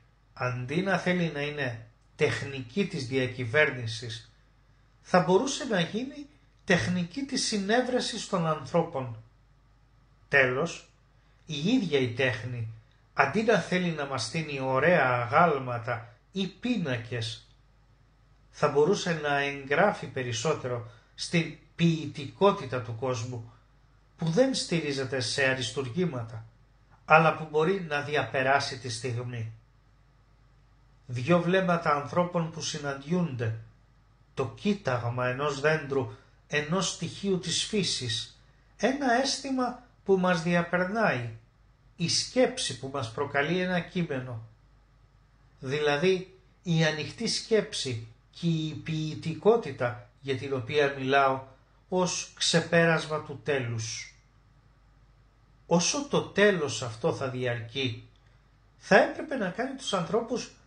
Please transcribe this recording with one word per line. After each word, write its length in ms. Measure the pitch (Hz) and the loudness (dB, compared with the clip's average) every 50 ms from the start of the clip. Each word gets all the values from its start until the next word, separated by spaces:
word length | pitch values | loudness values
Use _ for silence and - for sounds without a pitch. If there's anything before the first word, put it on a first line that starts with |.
| _ _ _ _ _ _ | _ _ _ _ _ _
αντί 480 | _ - 127 123 123 123 127 131 147 175 | _ -6 -4 -4 -4 -4 -6 -4 -2 -2
να 180 | 196 196 185 165 | 0 0 0 0
θέλει 320 | - 175 180 180 170 160 143 | 0 0 0 2 0 0 -2
να 60 | 143 | -4
είναι 460 | 143 147 147 147 135 123 117 - - - _ _ _ _ _ | -4 -4 -4 -4 -4 -4 -6 -8 -12 -18 _ _ _ _ _
τεχνική 680 | - 151 135 113 - - 139 139 131 120 - - 202 196 | 0 0 0 0 -2 -6 -8 -8 -10 -10 -4 -2 -2 -2
της 200 | 165 - 143 120 | -2 -4 -6 -6
διακυβέρνησης, 1300 | 117 131 131 127 123 113 127 123 110 147 151 151 143 127 127 117 113 110 - 127 113 113 - - - _ _ _ _ _ _ _ _ _ _ _ _ _ _ | -2 0 0 0 -2 -2 -6 -6 0 4 4 4 4 2 -2 -6 -6 -8 -8 -8 -10 -12 -12 -14 -20 _ _ _ _ _ _ _ _ _ _ _ _ _ _
θα 180 | _ - - 180 | _ 2 2 4
μπορούσε 440 | 165 175 185 202 269 277 - - 294 | 4 6 4 4 4 0 -4 -6 -4
να 160 | 240 214 180 | -2 0 0
γίνει 460 | 165 - - 220 262 285 302 285 294 - _ _ _ _ _ _ _ | 0 -2 -4 -6 -6 -8 -10 -14 -16 -18 _ _ _ _ _ _ _
τεχνική 580 | - 185 170 - 175 180 180 175 170 - 277 | 2 2 2 2 0 -2 -2 -2 -4 -6 -6
της 240 | 285 277 254 247 - | -6 -4 -4 -2 -2
συνέβρεσης 840 | - 226 202 190 196 226 254 247 247 254 214 - - 240 196 - - | -2 -2 -2 0 2 2 2 2 2 0 0 -2 -2 -6 -8 -6 -4
των 180 | 196 180 165 | -2 0 0
ανθρώπων. 760 | 160 156 151 135 - - 170 160 - - 135 123 120 113 - - - _ _ _ _ _ _ _ _ _ _ _ _ _ _ _ _ _ _ _ _ | 0 0 -2 -4 0 0 0 0 0 -2 -6 -6 -6 -10 -12 -16 -20 _ _ _ _ _ _ _ _ _ _ _ _ _ _ _ _ _ _ _ _
Τέλος, 600 | - 139 131 127 127 135 165 170 - - - - _ _ _ _ _ _ _ _ _ _ _ | 4 4 4 4 2 0 -2 -2 -4 -10 -16 -20 _ _ _ _ _ _ _ _ _ _ _
η 220 | - 151 139 151 202 | -10 -8 -4 0 2
ίδια 300 | 254 262 202 147 143 135 | 2 2 2 2 2 2
η 100 | 131 117 | 2 0
τέχνη, 640 | 110 117 135 127 117 - - 127 123 117 110 113 - - - _ _ _ _ _ _ | 0 0 0 0 0 -2 -6 -8 -6 -6 -8 -8 -10 -14 -20 _ _ _ _ _ _
αντί 280 | - 139 135 131 208 | 2 2 2 2 2
να 160 | 226 233 220 180 | 4 4 4 4
θέλει 320 | 165 - 180 180 180 175 | 2 0 0 0 0 0
να 160 | 160 151 139 | -2 -2 -4
μας 180 | 135 135 123 113 | -4 -4 -4 -4
στείνει 360 | - - 165 156 151 143 135 | -4 -4 -4 -4 -4 -4 -4
ωραία 640 | 131 131 131 131 143 170 180 156 135 127 123 120 | -2 0 2 4 4 6 6 6 4 4 2 2
αγάλματα 920 | 120 107 131 160 175 170 143 135 131 127 120 113 110 127 120 110 - - - _ _ _ | 0 2 4 6 6 6 4 2 -2 -4 -6 -6 -4 -4 -6 -6 -8 -12 -20 _ _ _
ή 140 | - 190 190 | -6 -4 -4
πίνακες, 1000 | 180 - - - 247 247 208 170 139 127 110 113 - 127 117 110 - - - - - - _ _ _ _ _ _ _ _ _ _ _ _ _ _ _ _ _ _ _ | -4 -6 -6 -4 -2 -2 -2 -2 -2 -4 -4 -6 -6 -6 -6 -6 -6 -8 -12 -16 -20 -20 _ _ _ _ _ _ _ _ _ _ _ _ _ _ _ _ _ _ _
θα 180 | - - - 139 | -2 0 0 2
μπορούσε 520 | 131 143 151 165 202 196 - 185 165 156 | 4 4 4 4 2 0 0 -2 -4 -2
να 160 | 147 147 143 139 | -2 0 0 0
εγγράφει 680 | 143 143 139 139 135 131 143 156 196 208 165 - 160 | 0 -2 -4 -6 -4 0 2 4 4 4 2 0 -6
περισσότερο 840 | 127 - 135 123 120 113 - - 160 151 110 - 127 123 117 113 - - - _ _ _ | -8 -6 -6 -4 -4 -4 -2 0 0 -2 -2 -4 -6 -6 -6 -8 -12 -16 -20 _ _ _
στην 420 | - - - - 165 160 147 - - - _ _ | -12 -6 -2 0 0 0 -2 -6 -14 -18 _ _
ποιητικότητα 1080 | - 170 170 165 160 143 - - - 139 - - - 196 202 190 - 143 117 131 123 | 2 4 4 4 2 -2 -6 -8 -10 -10 -12 0 4 4 4 4 2 -2 -6 -6 -6
του 140 | 117 - 113 | -6 -6 -6
κόσμου, 560 | 110 135 127 127 113 117 127 123 113 - - - - _ _ _ _ _ _ _ _ _ _ _ | -4 -2 -2 -2 -2 -4 -6 -8 -10 -12 -14 -20 -20 _ _ _ _ _ _ _ _ _ _ _
που 140 | - 165 160 | -4 -2 2
δεν 240 | 160 226 262 269 247 | 4 4 4 4 2
στηρίζεται 640 | - - - 180 156 151 147 135 135 135 117 135 131 | -2 -2 -2 -2 0 0 -2 -2 -2 -2 -2 -2 -2
σε 240 | 117 - - 143 135 | -2 -2 0 2 2
αριστουργήματα, 1000 | 135 127 131 120 - - 143 131 120 117 180 180 160 127 123 113 - 113 110 - - - _ _ _ _ _ _ _ - - _ | 2 2 0 -2 -4 -4 -4 -6 -4 -2 -2 -2 -2 -2 -6 -8 -10 -12 -14 -14 -16 -20 _ _ _ _ _ _ _ -20 -10 _
αλλά 320 | - 151 160 165 156 151 | 6 6 8 8 6 2
που 120 | - 156 147 | 0 -4 -2
μπορεί 300 | 147 156 160 175 196 196 | 0 2 2 2 2 0
να 200 | 175 151 147 143 | -2 -4 -4 -4
διαπεράσει 800 | 143 147 147 139 127 - - 135 127 131 139 143 - - - 120 | -2 0 0 0 0 0 0 0 4 4 4 4 2 -2 -6 -8
τη 100 | - 123 | -8 -8
στιγμή. 640 | 113 - - 127 113 120 123 123 123 117 110 113 110 - - _ _ _ _ _ _ _ _ _ _ _ _ _ _ _ _ _ _ _ _ _ _ _ _ _ _ _ _ | -8 -6 -6 -6 -4 -4 -6 -6 -6 -8 -8 -8 -10 -14 -20 _ _ _ _ _ _ _ _ _ _ _ _ _ _ _ _ _ _ _ _ _ _ _ _ _ _ _ _
Δυο 340 | - 120 127 123 160 175 170 | -8 -8 -4 2 4 4 4
βλέμματα 540 | 160 170 185 190 185 175 175 170 - 160 147 | 4 4 2 4 4 2 2 2 2 2 2
ανθρώπων 560 | 143 135 - 151 175 175 170 - 175 160 156 | 2 0 0 0 0 0 0 0 -2 -2 -2
που 100 | - 156 | -4 -6
συναντιούνται, 1000 | - - - 151 143 143 135 135 139 147 180 180 170 147 123 117 120 110 113 - - - - _ _ _ _ _ _ _ _ _ _ _ _ | -6 -6 -6 -4 -4 -4 -6 -6 -4 -2 0 0 0 0 -2 -2 -2 -2 -4 -4 -10 -16 -20 _ _ _ _ _ _ _ _ _ _ _ _
το 120 | - 135 117 | -4 -4 -4
κοίταγμα 800 | - - - 208 196 196 - 135 127 117 107 117 123 123 123 | -6 -2 -2 0 0 0 0 -2 -2 -2 -2 -2 -2 -2 -2
ενός 340 | 123 127 131 147 151 139 135 | -2 -2 -2 -2 -2 -2 0
δέντρου, 500 | 139 156 156 156 143 131 135 135 127 110 - - - _ _ _ _ _ | 2 2 2 2 0 -2 0 0 0 -2 -6 -12 -20 _ _ _ _ _
ενός 420 | - 147 147 147 170 190 175 - | -2 -2 -2 0 0 0 0 -2
στοιχείου 480 | - - 165 127 - - 196 196 190 170 | -4 -6 -8 -8 -8 -4 -2 -2 0 0
της 260 | - 170 156 - - | -2 -2 -2 -2 -2
φύσης, 760 | - 220 208 175 - - - 123 117 113 - - - - - - _ _ _ _ _ _ | -2 -2 0 0 0 -2 -4 -4 -4 -4 -4 -6 -10 -14 -20 -20 _ _ _ _ _ _
ένα 360 | - 202 233 269 285 285 254 | -2 0 0 0 0 2 2
αίσθημα 720 | 226 247 269 269 - - - 277 269 254 247 240 247 - - - _ _ _ | 2 2 2 0 -2 -4 -4 -4 -2 -2 -2 -2 -4 -8 -14 -20 _ _ _
που 120 | - 196 | 2 4
μας 260 | 185 180 180 180 170 | 4 4 4 2 2
διαπερνάει, 880 | 160 175 175 175 170 - - 175 180 185 208 233 220 170 135 123 117 113 113 - - _ _ _ _ _ _ _ _ _ _ | 2 2 2 2 2 2 0 0 0 0 0 2 2 2 2 0 -4 -6 -10 -14 -18 _ _ _ _ _ _ _ _ _ _
η 120 | - 170 160 | -4 -2 0
σκέψη 720 | - - - - - 247 254 247 247 - - - 123 - | 0 0 -2 0 2 4 4 4 2 -2 -4 -6 -6 -8
που 120 | 135 135 | -8 -8
μας 200 | 139 139 123 - | -6 -6 -6 -6
προκαλεί 480 | - 147 143 139 - 143 143 156 175 185 | -4 -4 -4 0 0 0 2 2 0 0
ένα 200 | 180 185 185 175 | 0 0 -2 -2
κείμενο. 600 | 165 - - 185 165 156 139 127 127 127 117 110 113 - - _ _ _ _ _ _ _ _ _ _ _ _ _ _ _ _ _ _ _ _ _ | -4 -2 -2 -2 -2 -2 -2 -6 -6 -8 -10 -12 -12 -14 -20 _ _ _ _ _ _ _ _ _ _ _ _ _ _ _ _ _ _ _ _ _
Δηλαδή, 800 | 139 127 139 147 151 147 143 143 170 185 190 180 180 - - - _ _ _ _ | -6 -4 -2 0 2 2 2 4 4 4 4 2 0 -6 -16 -20 _ _ _ _
η 220 | - 180 165 160 160 | -2 0 2 4 4
ανοιχτή 440 | 156 151 151 143 - - - 226 - | 4 2 0 -4 -8 -6 -4 -4 -2
σκέψη 760 | - - - - 226 208 - - - - - 135 117 113 - - - _ _ _ | -2 -4 0 2 2 2 2 0 -4 -6 -4 -4 -6 -6 -8 -12 -18 _ _ _
και 160 | _ - 170 | _ -2 0
η 260 | 170 165 160 156 156 | 0 0 0 0 -4
ποιητικότητα 1400 | 143 - - - 160 156 156 156 143 107 - 165 151 - - 202 233 226 226 143 - - 127 120 113 - - - _ _ | -6 -6 -6 -4 -4 -2 -2 -4 -6 -6 -6 -6 -6 2 4 4 4 4 2 -2 -4 -2 -2 -2 -4 -6 -12 -20 _ _
για 160 | 135 135 139 | -6 -6 -4
την 180 | - 143 139 135 | -4 -4 -4 -4
οποία 400 | 127 110 147 151 147 143 135 139 135 | -4 -4 0 2 4 4 4 2 -2
μιλάω 440 | 131 131 139 139 135 135 131 127 - - - - _ _ _ _ _ _ | 0 4 4 6 6 4 2 0 -4 -10 -18 -20 _ _ _ _ _ _
ως 440 | 180 180 180 170 - - - - - | 0 0 0 0 0 -4 -8 -10 -6
ξεπέρασμα 880 | - - - - 165 165 - 175 170 165 165 160 151 147 147 156 151 | -2 0 2 2 2 2 4 4 4 6 6 4 2 0 -2 -6 -6
του 180 | - - 139 117 - | -6 -8 -12 -8 -4
τέλους. 720 | 151 139 131 120 117 117 113 110 110 - - - - - - _ _ _ _ _ _ _ _ _ _ _ _ _ _ _ _ - - _ - - _ _ _ _ _ _ _ _ | -2 -2 -2 -2 -4 -4 -6 -6 -6 -8 -10 -12 -14 -18 -20 _ _ _ _ _ _ _ _ _ _ _ _ _ _ _ _ -20 -20 _ -20 -20 _ _ _ _ _ _ _ _
Όσο 400 | - 170 175 175 - - 285 285 - | 2 2 4 4 2 0 -2 -2 0
το 120 | - 156 | 0 -2
τέλος 600 | 113 107 - 196 208 208 190 170 147 127 110 - | -2 0 2 4 6 6 6 4 0 -2 -4 -4
αυτό 300 | 131 117 - - - 160 - | -6 -6 -6 -2 -2 -2 0
θα 140 | - 143 131 | -2 -4 -6
διαρκεί, 800 | 127 127 127 120 120 117 113 - - 139 135 123 110 - - - - _ _ _ _ _ _ _ _ _ _ _ _ _ | -4 -4 -2 -2 -2 -4 -6 -8 -4 -4 -2 -2 -4 -6 -12 -20 -20 _ _ _ _ _ _ _ _ _ _ _ _ _
θα 180 | - - 190 | 2 6 8
έπρεπε 400 | 226 294 294 - - - - 277 | 8 8 6 2 -4 -8 -6 -4
να 120 | 233 202 180 | -4 -4 -4
κάνει 280 | 175 - 247 277 262 | -4 -4 -4 -6 -6
τους 160 | 269 - - | -8 -6 -2
ανθρώπους 580 | 202 185 170 - - 233 233 - 254 208 - - - - _ | -2 -2 0 0 -2 -2 -2 -2 -4 -6 -6 -8 -14 -20 _